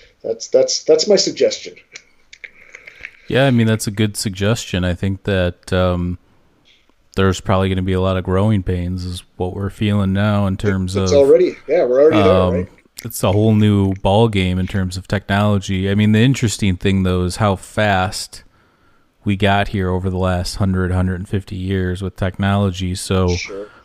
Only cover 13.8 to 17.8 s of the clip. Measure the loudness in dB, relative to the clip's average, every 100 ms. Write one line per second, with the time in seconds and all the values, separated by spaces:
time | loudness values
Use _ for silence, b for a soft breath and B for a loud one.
13.8 | 2 0 2 2 2 2 0 -2 -2 -4
14.8 | -4 -6 -6 -6 -2 0 2 0 -2 -2
15.8 | 0 2 4 4 4 2 -2 0 -2 0
16.8 | 0 0 0 0 -2 0 0 -2 -6 -2